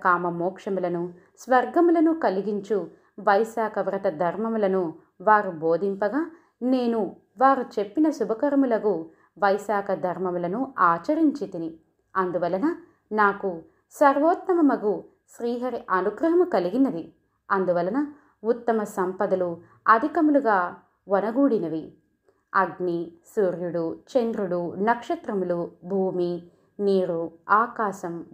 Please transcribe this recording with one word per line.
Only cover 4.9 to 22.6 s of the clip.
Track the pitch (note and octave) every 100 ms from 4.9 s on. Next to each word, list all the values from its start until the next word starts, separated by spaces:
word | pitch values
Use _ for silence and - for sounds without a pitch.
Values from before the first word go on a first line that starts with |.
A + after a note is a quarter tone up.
| - _ _
వారు | F#3 G#3+ F#3+
బోధింపగా, | E3 D#3+ E3+ G3 G3 G3+ B3+ E4 - _ _
నేను | B3 B3+ A#3+ A3+ F3+ - _ -
వారు | C4+ C4 A#3+
చెప్పిన | - G3+ - D#4
శుభకర్ములగు | - G3+ A3 C#4+ C#4 C4+ A3 G3+ E3+ E3 - _ -
వైశాఖ | G3 G3 G3+ G#3 G3 F#3
ధర్మములను | F#3 F3 F#3 F3+ F3 G3+ C4 -
ఆచరించి | F3+ E3+ E3+ D#4 D#4 C4 G3
తిని. | F3 E3 D#3+ _ _ _
అందువలన | F#3+ F#3 F3 E3+ F#3 D4 E4+ - _ _
నాకు | G#3+ G3+ G3 G3+ E3+ - _ _
సర్వోత్తమమగు | - C#4+ C4+ D#4 F#4 F#4 F4 D4 A3+ G#3 F3 - _ _
శ్రీహరి | - A#3 A#3+ B3+ A#3+ -
అనుగ్రహము | F#3 F#3 G#3 E4 E4+ F4+
కలిగినది. | G#3+ F3 A3+ C4+ E3 F3+ _ _ _ _
అందువలన | G3 F3+ F3 F3 A#3+ C#4+ - _ _
ఉత్తమ | G#3+ A#3 A#3 A3 G#3 -
సంపదలు | F3+ F#3+ G3 F#3 F3+ E3+ - _ -
అధికములుగా | A3+ D4 E4+ D4+ C#4 B3 G3 F3 - _ _ -
వనగూడినవి. | G3 G3+ A#3 C#4 A3 E3 D#3+ - - _ _ _ _ _
అగ్ని, | G3